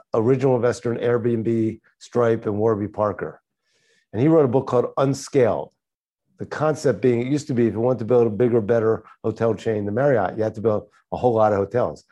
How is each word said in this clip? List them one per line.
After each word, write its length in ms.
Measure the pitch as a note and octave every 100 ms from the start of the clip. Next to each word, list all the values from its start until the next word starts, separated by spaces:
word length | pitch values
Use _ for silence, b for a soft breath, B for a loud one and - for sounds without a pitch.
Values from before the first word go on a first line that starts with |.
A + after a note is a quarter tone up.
| -
original 400 | A#2 A2+ C3 C3+
investor 400 | B2 A#2+ A2+ A#2+
in 60 | A#2
Airbnb, 800 | A#2+ A#2+ A#2 A#2 A2+ A2+ A2 A2 _ _
Stripe, 480 | - A#2+ A#2 A2+ A2
and 100 | G#2
Warby 300 | A2+ G#2 G2+
Parker. 540 | - G#2 F2+ D#2 - _ _ _ _ _ _ _
And 100 | G#2
he 60 | D3
wrote 160 | D#3+
a 40 | C3+
book 200 | C3 C3
called 240 | B2 B2 -
Unscaled. 720 | C#3 C3+ - C#3 A2+ D2+ - _ _ _ _ _ _ _
The 80 | G#2+
concept 540 | - D#3 D3 C#3+ F#2+
being, 200 | B2+ A#2
it 60 | B2+
used 220 | C#3+ C#3+
to 60 |
be 120 | A#2+ A#2
if 60 |
you 80 | G2+
want 180 | B2 B2
to 60 |
build 240 | A2+ A#2+ A2
a 20 |
bigger, 300 | G#2 B2 A#2
better 420 | G#2 A#2 A2 G#2+ B B
hotel 300 | A2+ A2 A2+
chain 300 | G2 A#2 G#2+
than 100 | G2+
Marriott, 420 | G#2+ C#3+ A#2+ F#2 A2
you 80 |
had 100 | A2
to 60 | -
build 260 | A2+ G#2 - b _
a 60 | E2+
whole 180 | B2
lot 180 | A2+ G#2+
of 60 | G2+
hotels. 460 | G2 B2 F#2+ D2 _